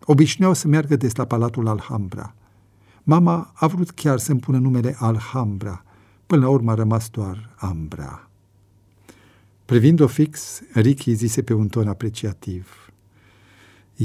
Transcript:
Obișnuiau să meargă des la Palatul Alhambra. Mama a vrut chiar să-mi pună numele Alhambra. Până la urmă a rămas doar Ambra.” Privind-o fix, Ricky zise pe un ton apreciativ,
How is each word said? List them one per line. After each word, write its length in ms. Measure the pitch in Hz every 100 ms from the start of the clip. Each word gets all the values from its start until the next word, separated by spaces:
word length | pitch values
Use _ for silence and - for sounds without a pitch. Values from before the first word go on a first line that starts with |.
Obișnuiau 500 | - 143 151 - 190
să 140 | 175 156
meargă 280 | 156 147 139
des 180 | 127
la 100 | 117
Palatul 440 | 123 113 117 113 110
Alhambra. 680 | 104 - 117 95 104 - - _ _ _ _ _ _
Mama 500 | - 160 175 170 -
a 120 | - 160
vrut 240 | 180 175
chiar 280 | - 151 131
să-mi 220 | 113 131
pună 180 | 131 131
numele 380 | 131 123 120 -
Alhambra. 840 | 113 110 - 131 110 98 104 90 _ _ _ _ _
Până 140 | 160
la 80 | 131
urmă 220 | 139 113
a 40 |
rămas 340 | 110 110 113 110
doar 460 | - 98 95 110 -
Ambra.” 720 | 95 80 78 78 69 71 _ _ _ _ _ _ _ _ - _ _ _ _ _
Privind-o 420 | - 120 127 165 139
fix, 540 | - 151 - - - -
Ricky 400 | 117 113 139 -
zise 300 | 110 117 -
pe 100 | 107
un 160 | 110 104
ton 200 | 117 104
apreciativ, 1000 | 98 113 110 107 92 - 90 95 - - _ _ _ _ _ _ _ _ _ _ -